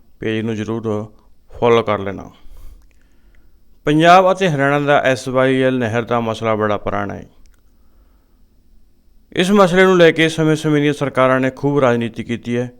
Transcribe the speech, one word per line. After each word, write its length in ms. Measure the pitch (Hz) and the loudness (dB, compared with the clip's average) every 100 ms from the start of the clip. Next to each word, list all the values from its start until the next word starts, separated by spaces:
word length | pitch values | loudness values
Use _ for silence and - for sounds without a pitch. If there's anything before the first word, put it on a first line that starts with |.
| _ - | _ -10
ਪੇਜ 240 | 110 110 | -6 -4
ਨੂੰ 120 | 113 107 | -4 -6
ਜ਼ਰੂਰ 560 | 104 113 110 107 107 - _ - - - | -6 -6 -6 -6 -8 -16 _ -20 -20 -4
ਫਾਲੋ 220 | 120 117 | 2 2
ਕਰ 160 | 107 101 | 2 -4
ਲੈਣਾ। 320 | 98 92 - - - - - - - _ _ _ _ - - - _ - | -6 -12 -14 -20 -20 -18 -20 -20 -20 _ _ _ _ -20 -20 -20 _ -8
ਪੰਜਾਬ 480 | - 151 170 180 185 | -2 2 6 6 6
ਅਤੇ 160 | 185 190 | 2 0
ਹਰਿਆਣਾ 320 | 143 139 147 | 0 0 0
ਦਾ 200 | 143 147 | 2 2
ਐਸ 280 | - 131 - | 2 -2 -2
ਵਾਈ 340 | 127 131 131 | 0 2 2
ਐਲ 160 | 131 131 | 0 0
ਨਹਿਰ 240 | 117 117 | -2 -4
ਦਾ 180 | 110 120 | -2 -2
ਮਸਲਾ 340 | 113 110 113 | -4 -4 -2
ਬੜਾ 220 | 107 107 101 | 0 -2 -2
ਪੁਰਾਣਾ 380 | - 101 101 | -4 -6 -6
ਹੈ। 120 | 95 - _ - _ _ _ _ _ _ _ _ _ _ _ _ - _ _ _ _ _ | -10 -16 _ -20 _ _ _ _ _ _ _ _ _ _ _ _ -20 _ _ _ _ _
ਇਸ 180 | - 180 | -2 2
ਮਸਲੇ 340 | 208 185 185 | 4 4 4
ਨੂੰ 140 | 190 185 | 4 6
ਲੈ 120 | 165 | 4
ਕੇ 180 | 156 160 | 4 0
ਸਮੇਂ-ਸਮੇਂ 540 | 160 156 156 156 147 | 0 0 0 0 0
ਦੀਆਂ 100 | 147 | 0
ਸਰਕਾਰਾਂ 480 | 143 139 131 131 131 | -2 -4 0 2 2
ਨੇ 100 | 131 | -2
ਖੂਬ 280 | 131 139 143 | -4 -2 0
ਰਾਜਨੀਤੀ 460 | 131 120 117 113 | 0 0 -4 -8
ਕੀਤੀ 320 | 117 117 117 120 | -8 -8 -6 -6
ਹੈ। 160 | 123 - | -6 -12